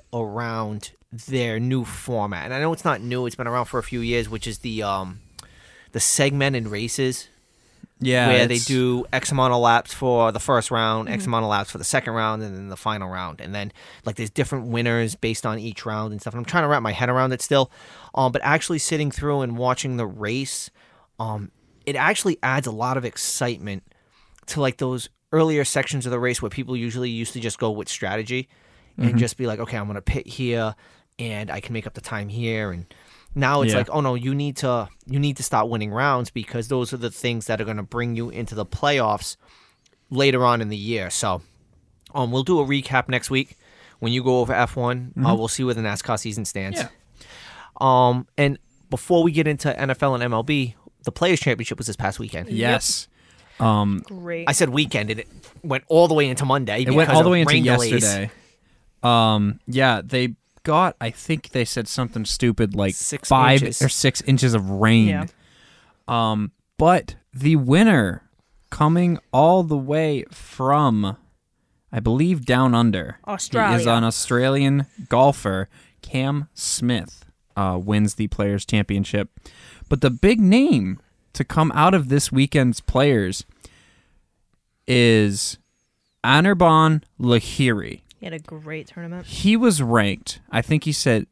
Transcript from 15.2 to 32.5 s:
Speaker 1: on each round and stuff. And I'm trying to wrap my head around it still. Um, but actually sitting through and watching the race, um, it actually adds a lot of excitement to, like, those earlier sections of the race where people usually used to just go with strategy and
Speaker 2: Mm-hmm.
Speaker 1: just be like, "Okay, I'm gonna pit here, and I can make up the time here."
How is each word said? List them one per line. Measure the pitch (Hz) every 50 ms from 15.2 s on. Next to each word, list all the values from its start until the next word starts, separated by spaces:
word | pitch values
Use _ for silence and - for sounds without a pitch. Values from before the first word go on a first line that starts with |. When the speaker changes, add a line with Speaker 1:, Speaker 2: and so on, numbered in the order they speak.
| - 113 113 - -
Speaker 1:
on | 120 107 113
each | 104 117 101 - -
round | 117 107 107 107 110
and | 104 104
stuff. | - 127 -
And | 120
I'm | 120
trying | - - 175 160
to | 143
wrap | 147 139 117
my | 107
head | 98 - 123 123
around | 123 127 131 131
it | 127 123
still. | - - 147 139 135 - - - - - - - - - _
Um, | - 131 127 120
but | 123 -
actually | - 147 160 - - 170 151
sitting | - - 170 151 151 143
through | - - 143 147 143 139
and | 135 120 117 117
watching | 123 123 127 - - 139 127
the | 120 117
race, | 101 95 107 104 104 117 131 135 131 - - - - _ _ _ _ _ _ _ _ _ _
um, | 113 110 110 107 104 - - _ _ _ _ _ _
it | - 139
actually | 131 135 160 - - - 196 165 - -
adds | 127 131 139 131 123
a |
lot | 110 107 117 127 131 131
of | 120
excitement | 117 - - - - - - - 123 120 76 76 104 98 95 - _ _ _ _ _ _ _ _ _ _ - _ -
to, | - 151
like, | 143 131 123 -
those | 139 127 127 123 - - _ _ _ _
earlier | - 156 160 160 156 147 139
sections | - - 147 131 - - 139 120
of | 123
the | 123 120
race | 123 123 120 -
where | - 104
people | - - 131 117 127
usually | 123 117 120 110 127 123 123
used | 117 113 113 - -
to | 127
just | 113 113 - -
go | 123 113
with | 107 104 - -
strategy | - - - 95 98 107 110 107 127 127 127 - _ _ _ _ _ _ _ _ _ -
and | 120 117
Speaker 2:
Mm-hmm. | 117 113
Speaker 1:
just | 120 117 - -
be | 131 117
like, | 107 107
"Okay, | 117 - - 110
I'm | 101 104
gonna | 104 101
pit | 95 - - 139 - -
here, | - - 131 120 120 117 113 110 104 - _ _ _ _ _ _ _ -
and | 117 117 107 104 107 98
I | 67 98
can | - - 117
make | 113 104 107
up | -
the | -
time | - - 120 107 101 101
here." | 104 117 120 113